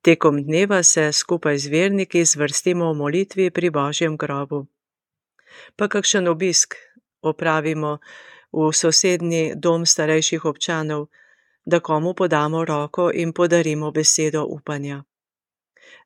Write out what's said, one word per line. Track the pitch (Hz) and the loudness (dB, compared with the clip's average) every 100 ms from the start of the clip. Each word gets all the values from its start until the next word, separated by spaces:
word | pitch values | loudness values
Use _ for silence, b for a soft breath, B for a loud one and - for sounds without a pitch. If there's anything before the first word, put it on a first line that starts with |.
Tekom | - 165 160 143 | 4 4 4 2
dneva | 143 160 196 196 | 0 0 2 4
se | 165 - 151 | 4 2 0
skupaj | 147 - 175 156 143 | 0 -2 -2 0 -2
z | 139 | 0
verniki | 156 196 202 185 175 165 | 0 2 0 0 2 2
zvrstimo | 147 147 143 180 175 165 | 0 -2 -2 -2 0 0
v | 151 | -2
molitvi | 143 170 196 190 180 | -2 -2 -2 -2 0
pri | - 180 | 0 0
Božjem | 151 143 147 165 156 | 0 -2 0 -2 -2
grobu. | 147 139 139 147 135 _ _ _ _ _ _ _ B B B - | -6 -6 -4 -6 -8 _ _ _ _ _ _ _ B B B -4
Pa | 208 | -2
kakšen | 208 - 202 175 | 0 2 2 2
obisk | 160 185 160 - - _ _ _ _ | 0 0 0 -2 -6 _ _ _ _
opravimo | 156 156 165 156 151 156 151 151 B B B B B | -4 -2 -2 0 0 -2 -4 -6 B B B B B
v | 156 156 | 0 0
sosednji | 156 165 151 190 175 170 165 160 - | 2 2 2 2 0 0 0 -2 0
dom | 170 165 165 | 0 2 0
starejših | - 156 160 151 160 160 | 0 2 2 0 -2 -4
občanov, | 143 - 165 156 151 147 b b b b b - | -4 -4 -4 -4 -6 -8 b b b b b 0
da | 170 | 0
komu | 165 156 170 | 2 0 0
podamo | 185 180 156 151 160 165 | 0 0 2 0 -2 -2
roko | 147 147 - 175 | -4 -4 -2 0
in | - 170 | 0 -4
podarimo | 160 175 170 160 151 151 | 0 2 4 2 -2 -4
besedo | 156 156 - 156 151 147 | 0 0 2 0 -2 -4
upanja. | 151 - 147 143 143 143 _ _ _ _ _ _ _ B B | -8 -8 -8 -8 -12 -16 _ _ _ _ _ _ _ B B